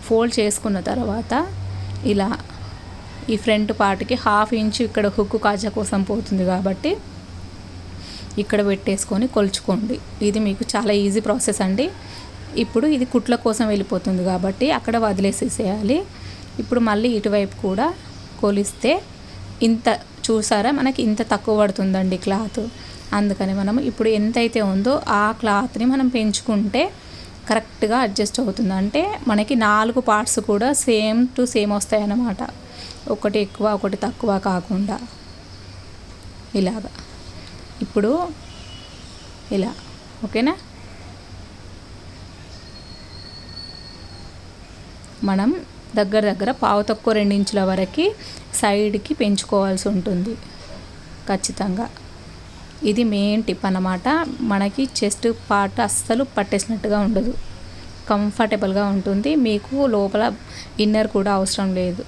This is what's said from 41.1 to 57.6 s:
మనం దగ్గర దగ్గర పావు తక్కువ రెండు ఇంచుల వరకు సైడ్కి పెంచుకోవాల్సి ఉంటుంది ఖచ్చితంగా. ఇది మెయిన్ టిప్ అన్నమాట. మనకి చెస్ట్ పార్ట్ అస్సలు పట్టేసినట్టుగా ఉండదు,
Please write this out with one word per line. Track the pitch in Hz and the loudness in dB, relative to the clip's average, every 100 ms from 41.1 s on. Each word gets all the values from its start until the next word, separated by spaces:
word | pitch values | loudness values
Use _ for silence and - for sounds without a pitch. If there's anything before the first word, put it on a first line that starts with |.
| - - - - - - - - - - - - - - - - - - - - - - - - - - - - - - - - - - - - - - - - - | -16 -16 -16 -16 -18 -18 -18 -18 -18 -16 -16 -18 -18 -18 -18 -18 -18 -18 -18 -16 -16 -16 -16 -14 -14 -12 -14 -16 -16 -16 -14 -14 -16 -16 -18 -18 -16 -16 -16 -16 -4
మనం | 202 190 214 349 - - - 220 | 0 2 2 0 -4 -16 -4 -2
దగ్గర | 202 214 208 | 2 2 2
దగ్గర | 185 208 | 0 -2
పావు | 262 226 208 | 0 2 2
తక్కువ | 208 220 - | 2 0 2
రెండు | 214 202 | 2 4
ఇంచుల | 202 196 202 | 2 2 2
వరకు | 190 185 190 - 359 427 - - - - | 2 2 0 2 0 0 -12 -16 -8 0
సైడ్కి | 214 202 208 208 - | 2 4 2 0 -2
పెంచుకోవాల్సి | 302 208 202 - 202 196 185 202 | 0 2 2 2 2 4 2 2
ఉంటుంది | 202 175 180 196 226 - - - - - - - - - | 0 0 0 0 -4 -10 -16 -14 -16 -16 -18 -18 -16 -4
ఖచ్చితంగా. | 196 - - 196 185 233 - - - - - - - - - | -2 -2 -4 -2 -2 -4 -8 -16 -16 -18 -18 -18 -18 -18 -2
ఇది | 208 208 | 0 2
మెయిన్ | 233 208 202 214 | 2 4 2 2
టిప్ | 220 180 196 | 0 -2 0
అన్నమాట. | 185 185 185 247 311 320 - | 2 2 0 2 2 0 -2
మనకి | 240 196 202 196 | 0 2 2 0
చెస్ట్ | 269 - 202 - 240 226 - | -2 0 -2 0 0 -2 0
పార్ట్ | 202 196 220 | 2 2 0
అస్సలు | 214 - - 226 262 - | 0 0 0 0 2 0
పట్టేసినట్టుగా | 196 202 - 220 220 208 | 0 0 0 -2 0 2
ఉండదు, | 196 208 226 - - - | 4 2 2 -2 -6 -10